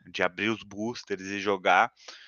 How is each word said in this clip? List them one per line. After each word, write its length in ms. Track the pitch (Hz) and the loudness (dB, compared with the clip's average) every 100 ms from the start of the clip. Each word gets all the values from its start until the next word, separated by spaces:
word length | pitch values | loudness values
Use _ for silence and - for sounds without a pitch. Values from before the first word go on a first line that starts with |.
| - | -12
de 160 | 87 | -2
abrir 280 | 90 90 104 | -2 0 -2
os 140 | 107 | -2
boosters 580 | 101 98 110 120 - 95 | -6 -8 -8 -8 -8 -8
e 180 | 95 101 | -6 -4
jogar, 520 | 98 98 92 90 117 _ - - | -2 0 4 4 4 _ -20 -20